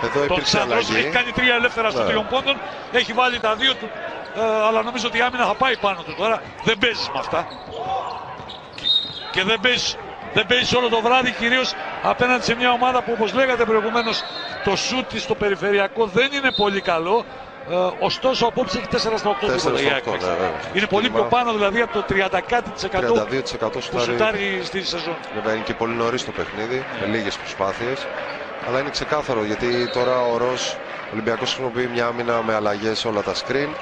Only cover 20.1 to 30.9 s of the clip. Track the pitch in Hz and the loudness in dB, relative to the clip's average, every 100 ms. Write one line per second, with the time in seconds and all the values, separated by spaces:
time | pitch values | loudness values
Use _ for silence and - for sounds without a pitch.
20.1 | 92 92 87 92 80 - 190 208 196 240 | -2 0 0 0 -2 -2 0 2 2 2
21.1 | 226 196 240 240 214 202 226 226 214 196 | 2 4 2 2 2 2 2 0 0 0
22.1 | 190 190 185 175 240 - - 190 185 120 | 0 2 0 0 -2 -2 -8 -2 0 4
23.1 | 117 107 131 - - 113 123 120 123 120 | 2 2 -2 -4 -2 -2 -2 -4 -2 0
24.1 | 120 214 208 202 190 170 185 175 170 160 | 2 2 2 -2 -4 -4 -4 -4 -4 -6
25.1 | 165 - 107 107 110 107 113 117 117 117 | -8 -8 -4 -2 -2 -2 -2 -2 0 0
26.1 | 123 - 98 82 101 113 127 135 117 101 | 0 -4 -6 -6 -4 -4 -4 -4 -6 -2
27.1 | 110 101 - - - 98 92 120 135 - | -2 -2 -6 -10 -2 -2 -2 -4 -4 -6
28.1 | - - - - - - 127 143 - 135 | -8 -8 -8 -10 -8 -2 -2 -2 -4 -2
29.1 | 151 139 117 104 107 120 123 120 123 123 | -2 0 0 0 0 0 0 0 0 2
30.1 | 127 120 117 123 127 - - - | 2 2 2 0 0 -4 -6 -10